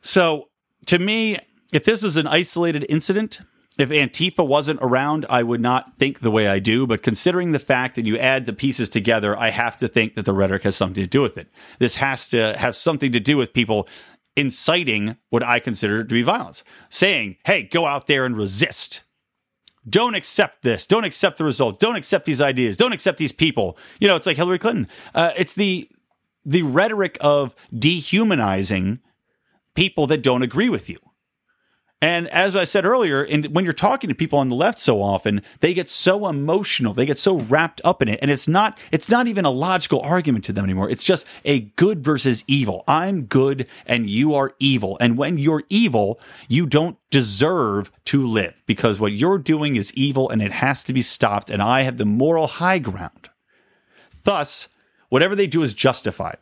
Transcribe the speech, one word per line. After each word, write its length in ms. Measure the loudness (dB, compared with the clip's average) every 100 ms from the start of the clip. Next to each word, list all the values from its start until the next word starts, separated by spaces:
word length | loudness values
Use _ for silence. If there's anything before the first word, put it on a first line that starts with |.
So, 480 | 2 2 2 0 -8 _ _ _ 0
to 120 | 0
me, 400 | 2 0 -2 -4 -10 _ _
if 140 | 0 2
this 180 | 0
is 140 | 0 0
an 100 | 2
isolated 580 | 0 0 -2 0 -2 -2
incident, 520 | -2 0 -2 -2 -10 -20 _ _ -2
if 120 | 0
Antifa 560 | 2 0 -2 -4 0 2
wasn't 340 | 2 0 -2
around, 440 | 0 2 0 -2 0
I 140 | 0
would 180 | 2 0
not 340 | 2 0 -2 _
think 240 | -2 0
the 120 | 0
way 160 | 2 4
I 120 | 2
do. 260 | 2 0 2
But 160 | 0
considering 480 | 0 0 0 0 0
the 80 | -2
fact 360 | 0 0 0 -4
that 100 | -2
you 120 | 0
add 280 | 2 0 -2
the 80 |
pieces 360 | -4 -4 -2 -2
together, 480 | -2 2 2 0 0
I 120 | -2
have 280 | 0 -4 -2
to 100 | -2
think 280 | 0 0 -2
that 100 | -2
the 80 |
rhetoric 300 | 0 0 0
has 120 | -2 -2
something 260 | -2 -2
to 60 | -2
do 120 | 0
with 160 | 0 -4
it. 100 | -20 _ -20 -2
This 160 | -2 0
has 340 | -2 -2 -2
to 280 | 0 0 0
have 180 | -4 -2
something 360 | -2 -2 0
to 80 | 0
do 180 | 0 0
with 160 | 0
people 340 | 0 0 0 -4 -12 -20 _ _ -4
inciting 800 | -4 -2 0 0 0 -2 -4 -8 _
what 140 | -2
I 160 | 0 -2
consider 440 | -2 -4 -2 -2
to 100 | -2
be 80 | 0
violence. 420 | 0 -2 -6 -16 -20 -20 _
Saying, 480 | 0 0 0 -4 -8 -2
"Hey, 180 | -2
go 220 | 0 -2 0
out 220 | -2 0
there 180 | 0 0
and 120 | -2
resist. 640 | -4 -2 -2 -4 -6 -8 _ _ _ _ _ _ _ _ 0
Don't 260 | 0 2 -2
accept 460 | -4 0 -2 _
this. 240 | -2 -2 0
Don't 200 | 0 0
accept 320 | -2 -2 0
the 60 |
result. 360 | -2 0 -2 0
Don't 160 | -2 0
accept 300 | -2 -2 -2
these 160 | 0
ideas. 360 | 0 2 -2 2
Don't 160 | 0
accept 240 | 0 -2 -2
these 160 | -4
people." 440 | 0 0 0 -4 -6 -20 0
You 80 | 2
know, 80 | 2
it's 120 | 0
like 100 | 0
Hillary 220 | 0 0
Clinton. 280 | -2 -2 -4 -8 -6
Uh, 180 | 0 0 0
it's 200 | -4 0
the, 340 | 0 0 -6 _ _ _ _ _ 0
the 160 | 0
rhetoric 560 | 2 2 0 0 -4 0
of 360 | 2 2 0 _ _ 0
dehumanizing 1200 | 0 0 0 2 2 2 0 0 0 -2 -2 -6 _ _ _ _ _ _ _ -2
people 320 | -2 0 0
that 160 | 2
don't 200 | 2 2
agree 260 | 0 0 0
with 200 | -2 -6
you. 80 | -18 _ _ _ _ _ _ _ _ _ _
And 280 | 0 0 0
as 280 | 0 2 2
I 80 |
said 220 | 2 2 2
earlier, 380 | 2 2 0
in, 220 | 0 -2 0
when 180 | 0
you're 100 | 0
talking 340 | 0 0 0 -2
to 60 | -4
people 220 | 0 0
on 120 | 2
the 60 | 2
left 240 | 0 0
so 220 | 0 2
often, 400 | 2 0 0 -2 -4 0
they 120 | 0
get 160 | 0 -4
so 380 | -2 0 0 0
emotional, 640 | -4 0 -2 -2 -2 -2
they 140 | 0 -2
get 100 | 0
so 220 | 0 0
wrapped 420 | 0 0 0 0
up 200 | -2 0
in 40 | 0
it. 120 | 0
And 80 | 0
it's 180 | 0 2
not, 300 | 2 2 -2 -4
it's 180 | -4 2
not 180 | 2 2
even 180 | 0 0
a 40 |
logical 520 | 0 0 -2 0 -2
argument 440 | 0 0 0 -2 -2
to 80 |
them 100 | -4
anymore. 280 | -2 0 -2
It's 120 | -2
just 220 | 0 0 -2 -10
a 180 | -2 -2
good 420 | -2 2 2 2
versus 400 | -2 0 0 -2 0
evil. 380 | 0 0 -4 0
I'm 360 | 0 0 -4
good 420 | 0 2 2 0 -8 -12 -2
and 200 | -2 0
you 280 | 0 2 2
are 180 | -2 -2
evil. 380 | 0 0 -2 0
And 160 | 0 0
when 220 | -2 0
you're 240 | 0 0 0
evil, 500 | 0 2 2 0 -4 -12 -20 -2
you 200 | 0 2
don't 300 | 0 0 -8 _
deserve 840 | 0 2 0 2 2 0 -2 -6 _ -2
to 220 | 0 2
live, 340 | 0 -2 -6 -4
because 320 | 0 2 2
what 140 | -2
you're 260 | 0 0 0
doing 360 | 0 0 0 -2
is 180 | -4 -2
evil 340 | -2 0 0
and 120 | 0
it 100 | -2
has 320 | -2 -2 -2
to 100 | -4
be 80 | -2
stopped. 480 | 0 0 0 0 -4
And 140 | -2
I 180 | 2 2
have 160 | 0 -2
the 80 | 0
moral 400 | 2 2 2 0
high 340 | -2 -2 0
ground. 500 | -2 -8 -12 _ -20 _ _ _ _ _ _ _ _ -4
Thus, 440 | -2 0 -2 -6 -10 _ _ _ _
whatever 260 | 2 2 2
they 120 | 0
do 160 | 0
is 100 | -2
justified. 640 | 0 0 0 -6 -6 -10 -10